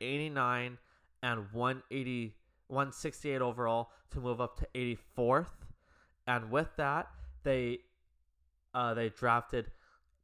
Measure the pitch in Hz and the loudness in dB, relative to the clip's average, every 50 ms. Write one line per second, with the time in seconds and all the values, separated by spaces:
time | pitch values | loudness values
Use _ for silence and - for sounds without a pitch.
0 | - 123 139 143 151 156 147 139 127 123 123 123 123 123 123 120 - _ _ _ | -6 -4 -2 -2 -2 -2 0 2 2 2 2 0 -2 -4 -8 -12 -20 _ _ _
1 | _ _ _ - - 123 117 113 101 95 107 117 120 127 131 131 - - - 135 | _ _ _ -4 -2 0 0 0 -2 -4 -4 0 0 0 0 0 -6 -6 -4 -4
2 | 131 127 127 120 117 110 101 - _ _ _ _ _ - 135 135 139 135 - - | -2 -2 -2 -2 -4 -4 -8 -12 _ _ _ _ _ -4 0 0 0 0 -2 -6
3 | - 156 - - - 147 135 131 127 123 117 123 123 113 113 117 117 - - - | -6 -6 -6 -4 -4 -2 0 2 2 0 0 2 2 4 4 2 2 -2 -8 -20
4 | _ - - 139 123 123 120 120 123 113 - - - - - 127 123 120 117 - | _ -8 -6 -4 -2 -2 0 0 -2 -4 -2 -4 -6 -4 -2 -4 -2 -2 -2 -4
5 | - - - - 123 117 127 147 170 - - - - - - _ _ _ _ _ | -8 -10 -2 2 4 6 6 6 4 2 -8 -14 -16 -18 -18 _ _ _ _ _
6 | _ _ _ _ - - 123 120 113 110 117 143 165 - - - 151 139 143 160 | _ _ _ _ -2 0 0 0 0 0 2 2 2 2 0 -2 0 0 0 0
7 | - - - - - - - - - 143 135 127 123 120 123 120 - _ _ _ | -2 -6 -10 -14 -14 -14 -12 -4 0 2 2 2 2 0 -2 -4 -6 _ _ _
8 | _ _ _ _ _ _ _ _ _ _ _ _ _ _ - 127 123 117 113 117 | _ _ _ _ _ _ _ _ _ _ _ _ _ _ -4 -2 0 0 2 0
9 | 117 110 104 - - 120 117 120 117 - - 123 110 - - - _ _ _ _ | 0 -2 -2 0 2 4 4 4 2 0 -4 -4 -4 -4 -8 -14 _ _ _ _
10 | _ _ _ _ | _ _ _ _